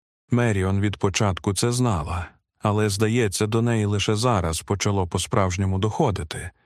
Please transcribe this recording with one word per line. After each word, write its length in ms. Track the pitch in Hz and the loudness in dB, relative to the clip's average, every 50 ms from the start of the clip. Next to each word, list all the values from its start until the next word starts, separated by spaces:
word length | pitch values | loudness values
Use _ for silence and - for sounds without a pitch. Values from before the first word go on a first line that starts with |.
| _ _ _ _ _ _ | _ _ _ _ _ _
Меріон 480 | - 120 120 117 107 98 92 95 95 98 | 2 2 2 2 2 2 2 0 0 2
від 180 | 101 104 - - | 0 0 -2 0
початку 560 | - 101 92 - 117 101 92 - - 104 98 | -2 -2 0 2 0 0 0 0 -2 -2 -2
це 180 | - - 120 | 0 0 0
знала, 560 | 120 123 127 123 107 82 76 - 85 85 87 - - _ _ _ _ _ | 0 0 0 0 0 -2 -2 -4 -6 -8 -8 -10 -14 _ _ _ _ _
але, 300 | - 110 101 107 107 107 | -2 0 2 2 2 0
здається, 580 | 98 98 110 107 113 123 120 101 92 - 107 104 | 0 0 0 2 2 2 2 0 0 -2 -2 0
до 140 | 107 113 | 0 0
неї 240 | 117 120 117 113 104 | 2 2 2 2 0
лише 300 | 101 104 101 98 - 110 | 0 0 0 0 0 0
зараз 460 | 104 113 127 120 98 85 82 82 - | 0 2 2 2 2 0 0 -2 -4
почало 460 | - - 104 92 - 104 101 98 92 85 | -4 -4 -4 -2 0 0 0 0 -2 -2
по-справжньому 720 | - 92 - - - 120 95 92 87 92 98 95 95 95 | -2 -4 -4 0 0 0 2 2 0 0 0 0 0 0
доходити. 720 | 101 107 - - 165 127 95 - 82 78 - 78 80 90 - _ _ | -2 -2 0 0 0 0 0 -2 -6 -8 -8 -10 -10 -12 -14 _ _